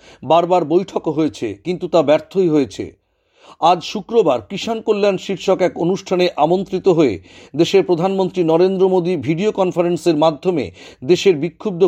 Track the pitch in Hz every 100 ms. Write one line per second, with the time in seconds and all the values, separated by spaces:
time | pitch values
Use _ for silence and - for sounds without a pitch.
0 | - - 123 160 170 180 151 175 196 -
1 | 175 147 151 101 113 101 165 180 175 170
2 | 139 151 - 190 180 151 123 - 90 -
3 | _ _ _ _ - - 160 180 - 214
4 | 190 226 170 123 98 196 - 226 220 208
5 | 202 190 - 185 - 185 175 - 170 190
6 | - 180 180 - 151 185 190 185 190 165
7 | 143 87 - - - 135 165 190 180 170
8 | 190 190 185 185 160 165 185 190 190 185
9 | 175 180 120 160 214 196 185 170 175 170
10 | 175 156 160 151 185 170 98 - - -
11 | 131 175 196 156 160 - 180 175